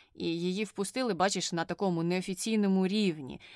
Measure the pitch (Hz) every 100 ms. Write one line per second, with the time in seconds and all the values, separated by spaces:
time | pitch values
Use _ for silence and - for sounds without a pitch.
0 | - - 170 165 180 190 214 - 196 262
1 | 254 175 190 196 - 170 165 175 196 170
2 | 170 185 190 185 226 220 202 190 185 214
3 | 196 156 131 139 -